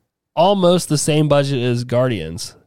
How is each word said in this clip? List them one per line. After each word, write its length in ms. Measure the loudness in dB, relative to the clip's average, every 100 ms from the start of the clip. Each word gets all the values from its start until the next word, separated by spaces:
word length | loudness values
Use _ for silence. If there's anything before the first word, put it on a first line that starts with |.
| _ _ _ 0
almost 540 | 2 4 2 2 0
the 80 | -2
same 300 | 0 0 2
budget 320 | 2 0 -2
as 220 | -2 -2
Guardians? 720 | -2 -2 0 -2 -8 -10 -14 -18